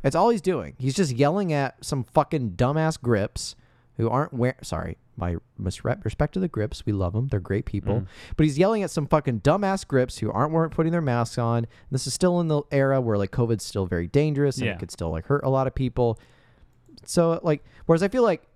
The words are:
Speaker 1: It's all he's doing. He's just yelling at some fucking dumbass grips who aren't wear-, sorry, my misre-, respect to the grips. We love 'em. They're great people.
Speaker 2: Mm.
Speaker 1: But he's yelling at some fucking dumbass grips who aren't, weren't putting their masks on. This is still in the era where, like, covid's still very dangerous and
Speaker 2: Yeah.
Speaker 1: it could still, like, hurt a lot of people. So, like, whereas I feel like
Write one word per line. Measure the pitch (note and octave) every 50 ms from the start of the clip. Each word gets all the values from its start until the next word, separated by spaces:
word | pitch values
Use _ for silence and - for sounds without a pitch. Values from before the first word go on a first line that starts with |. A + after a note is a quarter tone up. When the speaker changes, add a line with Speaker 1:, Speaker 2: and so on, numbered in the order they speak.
| -
Speaker 1:
It's | C#3 C#3
all | E3 F#3+ A#3+
he's | A#3+ G3
doing. | - F#3 F3+ C3 E2+ C#2+ - -
He's | B2 C3+ C3
just | G3 F#3 C#3+ B2
yelling | A2+ C#3 C#3+ E3+ G3+ G3+ E3+
at | D3+ C#3+ C#3 B2 - _ -
some | - D3+ C3+ A#2
fucking | _ _ D#3+ C#3+ - E3 D3+ B2 G#2
dumbass | F2 - A#2+ B2+ D3 D#3 D#3+ D#3+ D#3+ -
grips | - A#2+ A#2 G2+ G2+ - _ - - - - - _ _ _ _ _ _ _
who | - A2 A2+
aren't | A#2 C3 D3+ -
wear-, | D3 A#2+ A#2+ B2+ C3 _
sorry, | - - - D#2+ E2 E2 E2 _ _ _ _
my | - E2+ F2 F2 E2+ _ _ _ -
misre-, | G2+ F#2 - - - - B2+ G#3 -
respect | G#2+ - - D3+ D3 -
to | F#3
the | F#3+
grips. | E3+ - A2 G#2 - - - -
We | -
love | G#2 F#2+ F#2+ F2 G2
'em. | A2 B2+
They're | C#3 - G2+
great | F2 - G2 G#2 -
people. | - - G2+ - G2 G2+ A2
Speaker 2:
Mm. | F#2+ F#2+ - - - - -
Speaker 1:
But | - D3+
he's | D#3 C3+
yelling | C#3+ F#3 G3+ A3+ G#3+ G3
at | E3
some | - E3 C#3+ -
fucking | - D3+ - C#3+ A#2+ G#2+
dumbass | - C#3 E3 G3+ G#3 F#3+ G3 G3 -
grips | - C#3 C3 B2+ A#2+ - -
who | A2 G#2+
aren't, | - G#2 C#3 D3+
weren't | D#3+ E3 E3 D#3
putting | - - D#3+ E3
their | E3+ E3+
masks | D#3+ C3+ A#2+ A#2+ A#2 - - -
on. | A#2+ A#2 A#2 A#2 A#2 - - - - -
This | C3+ B2+ -
is | C3+ B2
still | - F#3 F3+ F3 F3
in | E3+
the | D#3+ D3+ D3 D3 _
era | D3 C#3 C3+ C3+ C3+ C3+
where, | B2 A2+ G#2+ G2+
like, | G2+ F#2+
covid's | - - A#2+ A2+ A#2 G2+ -
still | - - G#2 F#2+
very | F2 - E2+ F2
dangerous | F2 - C#3 D3+ D#3 D3 C#3 C#3+ C#3 B2 C3
and | B2+
Speaker 2:
Yeah. | A2+ F#2+
Speaker 1:
it | E2+
could | F#2 F2
still, | - - F2 E2
like, | E2 D#2+ -
hurt | - C#3 C#3
a | - C3
lot | C3+ C3 C3
of | C3 -
people. | - C3 B2 - B2+ B2 A#2 A2 - - _ _ _ _ _ _ _ - _ _ _ _ - - - -
So, | - - F3 E3+ E3 E3 E3
like, | - E3+ D3+ - - - - - -
whereas | - E3 D#3+ F#3+
I | G3
feel | G#3 C4
like | A#3 G#3+ E3+ - _ _ _